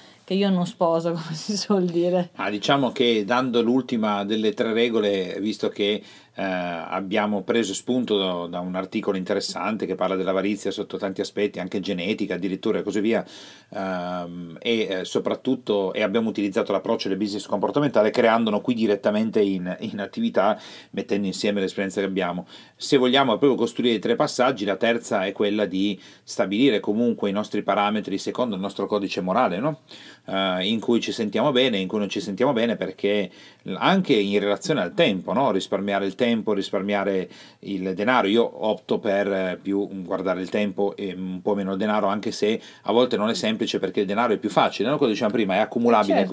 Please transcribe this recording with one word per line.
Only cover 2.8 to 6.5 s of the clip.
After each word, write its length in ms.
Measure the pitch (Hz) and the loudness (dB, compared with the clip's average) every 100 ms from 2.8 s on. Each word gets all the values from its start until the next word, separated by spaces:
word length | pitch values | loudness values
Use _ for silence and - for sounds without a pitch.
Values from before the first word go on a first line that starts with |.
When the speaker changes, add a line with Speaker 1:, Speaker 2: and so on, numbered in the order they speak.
| 123 | 2
Speaker 2:
che 320 | - 120 110 | 2 4 4
dando 380 | 104 123 131 120 | 2 0 2 2
l'ultima 640 | 113 127 127 117 107 101 101 | 4 2 0 0 0 0 0
delle 280 | 110 107 | 0 0
tre 200 | 101 113 | 0 0
regole, 640 | 110 120 110 104 98 90 90 | 2 2 2 2 0 -2 -4
visto 300 | 107 104 107 | -4 -2 -4
che... 320 | - 101 104 - - - - | 0 0 -2 -6 -20 -16 -8
Eh, 60 | |
abbiamo 1000 | 95 | -4